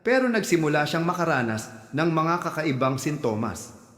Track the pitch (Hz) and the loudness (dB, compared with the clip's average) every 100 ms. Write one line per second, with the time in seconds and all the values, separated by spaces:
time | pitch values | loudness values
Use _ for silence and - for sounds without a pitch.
0 | - 262 254 226 - 170 156 151 147 165 | 4 2 4 0 2 2 4 2 0 0
1 | 170 170 165 139 117 110 - - - 139 | 0 0 0 2 0 -2 -8 -16 -8 0
2 | 165 160 160 170 175 156 156 131 131 135 | 2 2 2 0 -2 -4 -2 0 0 0
3 | 156 147 123 107 113 85 - - - | -4 -2 -2 -2 -4 -6 -12 -18 -20